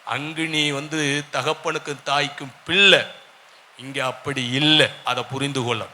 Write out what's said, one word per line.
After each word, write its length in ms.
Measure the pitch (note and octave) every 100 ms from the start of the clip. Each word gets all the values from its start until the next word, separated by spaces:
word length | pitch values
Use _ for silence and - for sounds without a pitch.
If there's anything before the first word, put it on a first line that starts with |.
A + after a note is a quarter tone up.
அங்கு 420 | - A#2+ D3 D#3+ D#3+
நீ 240 | D#3 D3
வந்து 540 | C#3 D3+ D#3 D3 C#3+ D3
தகப்பனுக்கும் 680 | C#3 C3+ D3+ E3 D#3 D3+ C3+
தாய்க்கும் 480 | - C#3+ C#3+ - C#3 -
பிள்ளை, 420 | - F3+ G3 D#3+ A2 - - - _ - _ -
இங்க 260 | C3 C3+
அப்படி 460 | C3 B2 D3 C3+ B2
இல்லை. 400 | C3 D3+ D#3 B2 -
அதை 180 | - B2 A#2
புரிந்து 320 | C3+ C#3 C3+
கொள்ள. 240 | A#2+ A2+ F#2+